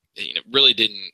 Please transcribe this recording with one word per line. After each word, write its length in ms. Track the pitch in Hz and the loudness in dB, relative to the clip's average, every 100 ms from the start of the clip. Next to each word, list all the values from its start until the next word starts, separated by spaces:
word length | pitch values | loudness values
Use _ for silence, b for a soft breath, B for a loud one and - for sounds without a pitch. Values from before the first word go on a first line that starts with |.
| _ - | _ -14
you 180 | 95 | -10
know, 80 | - - | -10 -4
really 220 | 131 135 | 2 4
didn't 380 | 110 110 101 92 | 4 0 -2 -20